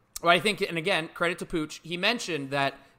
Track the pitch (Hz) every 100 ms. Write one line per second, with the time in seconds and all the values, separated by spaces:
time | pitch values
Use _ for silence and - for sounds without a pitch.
0 | _ - 170 175 208 185 190 170 165 175
1 | 160 - 170 180 190 175 151 - 160 175
2 | 202 233 - 151 139 139 139 - -